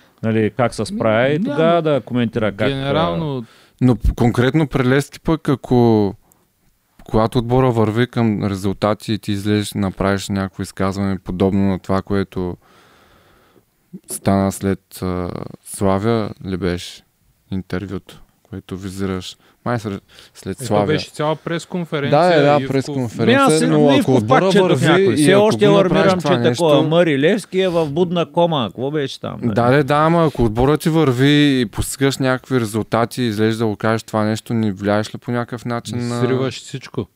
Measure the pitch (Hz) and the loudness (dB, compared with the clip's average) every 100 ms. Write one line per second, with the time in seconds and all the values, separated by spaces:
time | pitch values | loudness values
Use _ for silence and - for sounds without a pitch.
0 | _ _ 113 110 107 - 120 - 98 208 | _ _ -2 0 0 0 -2 -2 -6 -2
1 | 113 107 131 151 240 285 160 170 156 139 | 0 2 2 0 -2 0 2 2 0 -2
2 | - 123 117 123 110 98 110 135 135 143 | -2 -2 -2 -2 -4 -2 -2 -2 -2 -2
3 | 170 170 156 131 113 _ _ - 127 117 | -2 -2 -4 -6 -10 _ _ 0 2 2
4 | - - 120 110 123 156 151 147 127 135 | 0 2 2 2 2 2 0 0 2 0
5 | 143 - - 160 - 135 - 123 120 110 | 0 -6 -4 -2 -2 -2 0 2 4 4
6 | 101 - _ _ _ _ _ _ _ - | 2 -4 _ _ _ _ _ _ _ -20
7 | - 110 110 131 117 127 131 117 107 107 | -4 0 0 0 0 2 2 2 2 0
8 | 123 123 117 101 101 95 98 95 104 107 | -2 0 0 0 -2 -4 -4 -2 -2 -2
9 | - 107 - 101 101 104 104 104 98 87 | -4 -6 -4 -4 -2 -2 -2 -4 -4 -2
10 | 95 98 98 98 95 - 98 - 98 95 | -2 -2 -4 -6 -6 -8 -10 -6 -4 -2
11 | 98 92 - 90 98 98 98 92 - 95 | -4 -4 -6 -2 0 2 0 -2 -2 -4
12 | - 101 95 - 90 - _ _ _ _ | -2 -4 -4 -6 -8 -8 _ _ _ _
13 | _ _ _ _ _ _ _ _ _ - | _ _ _ _ _ _ _ _ _ -20
14 | - - - 98 98 - 98 95 _ - | -14 -6 -2 0 0 -2 -4 -4 _ -10
15 | 92 90 90 50 - - - - 98 95 | -6 -6 -6 -8 -12 -16 -16 -2 0 0
16 | 110 117 101 - 98 90 92 87 - - | 0 -2 -4 -10 -10 -6 -4 -4 -8 -18
17 | _ _ _ _ _ 95 - 90 98 95 | _ _ _ _ _ -10 -8 -8 -8 -12
18 | - - - _ _ 95 - 92 98 92 | -14 -20 -20 _ _ -18 -14 -12 -12 -8
19 | 98 92 92 - _ _ 120 120 107 98 | -6 -6 -10 -18 _ _ -6 -6 -6 -10
20 | - - - - 95 95 120 104 101 156 | -12 -20 -20 -14 -12 -10 -2 0 0 -2
21 | - - 151 156 - 170 - 185 165 156 | -4 -6 -4 -4 -6 -10 -8 -8 -6 -4
22 | 139 143 180 160 139 147 135 135 131 143 | 0 2 4 4 4 2 0 -2 -2 -4
23 | 123 - 113 262 - 156 - 151 147 135 | -6 0 2 4 4 2 2 4 4 4
24 | 196 127 107 156 185 175 180 131 - - | 4 2 4 2 4 4 4 2 2 4
25 | - 123 147 196 214 151 - 202 185 - | 4 4 4 4 4 4 4 4 4 2
26 | - 185 147 131 120 120 170 143 135 165 | 2 2 0 2 2 2 4 4 4 2
27 | 170 139 151 214 - 185 190 170 156 143 | 2 2 2 2 -2 -2 0 0 0 0
28 | 180 175 151 156 170 156 107 - 131 151 | 0 -2 -2 0 2 0 -4 -4 -6 -4
29 | 139 - 110 95 120 107 120 139 139 147 | -6 -8 -12 -6 -2 2 4 4 2 2
30 | 160 170 160 - 117 107 135 151 170 160 | 2 2 2 2 0 2 2 2 2 2
31 | 147 120 139 147 147 135 113 - 104 - | 2 4 4 4 4 2 -2 -4 -6 -2
32 | 135 131 135 127 - 131 110 110 101 113 | -2 0 -2 -2 -2 -2 0 -4 -2 0
33 | 117 - 123 104 110 110 113 101 113 110 | 0 -2 -2 0 0 0 -2 -2 -2 -2
34 | - 110 107 110 - 120 110 98 101 104 | -2 -2 0 -2 -2 -2 -2 -2 0 0
35 | 107 113 - 120 120 120 123 120 113 120 | -2 -8 -6 -6 -6 -10 -8 -8 -8 -6
36 | 120 120 123 131 131 - - 131 - - | -6 -2 -2 -2 -4 -8 -12 -14 -10 -10
37 | - | -10